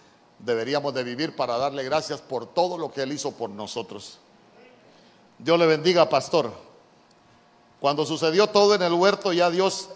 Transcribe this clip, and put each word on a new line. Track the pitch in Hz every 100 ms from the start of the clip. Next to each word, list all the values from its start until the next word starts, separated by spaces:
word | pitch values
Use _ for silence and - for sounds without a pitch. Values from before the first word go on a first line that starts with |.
| _ _ _ _
deberíamos | 107 117 113 143 143
de | 131
vivir | 123 120 156
para | - 127 120
darle | 139 139
gracias | 131 151 151 143
por | - 127 110
todo | - 180 175
lo | 156
que | -
Él | 131
hizo | 143 143
por | 113 117
nosotros. | 101 104 - 107 101 - - _ _ _ _ - _ _ _ _ _ _ -
Dios | 120 170
le | 170
bendiga, | 156 156 175 156
pastor. | 143 - 170 123 107 - - _ _ _ _ _ _ _ _ _ _
Cuando | 139 147 147
sucedió | 156 160 170 208
todo | 208 202 208
en |
el | 180
huerto, | 170 190 202 202
¿ya | 170 175
Dios | 170 190 190 -